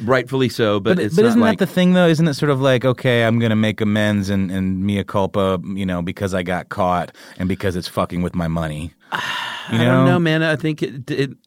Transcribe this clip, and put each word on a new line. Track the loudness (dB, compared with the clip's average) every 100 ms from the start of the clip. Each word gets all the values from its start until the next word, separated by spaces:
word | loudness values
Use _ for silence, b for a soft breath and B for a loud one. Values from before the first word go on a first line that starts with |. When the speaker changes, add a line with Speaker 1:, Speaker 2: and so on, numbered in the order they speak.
Speaker 1:
rightfully | 0 0 0 0 0
so, | 2 0 2
but | 2 0
Speaker 2:
But, |
Speaker 1:
it's | 2 2
Speaker 2:
but |
Speaker 1:
not | 4
Speaker 2:
isn't | 4
Speaker 1:
like | 2 2
Speaker 2:
that | 0
the |
thing, | 2 4
though? | 6 4
Isn't | 4 2
it |
sort | 2 0
of | 2
like, | 2 2
"Okay, | 2 0 2 2
I'm | 2 2
gonna | 2 2
make | 2 0
amends | 0 0 2 0 0
and, | -2 -2
and | -2 -2 -2
mea | -2 -2
culpa, | -2 -2 -2 0 0 0
you | -4 -6 -4
know, | -4
because | -4 -4 -4
I | -4
got | -4 -6 -6
caught | -2 0 0 -4 -12 B B
and | -6
because | -2 -4 -4
it's | -6
fucking | -4 -4 -2
with | -4
my | -4 -4
money"? | -2 -4 -6 -12 _ B
Speaker 1:
<sighs> | B B B B B B
Speaker 2:
You | 0
Speaker 1:
I |
don't | 2 4
Speaker 2:
know? | 4
Speaker 1:
know, | 4
man. | 2 2
I | 0 0
think | -2 -4
it, | -6 -8 -8
it | -4 -4 -6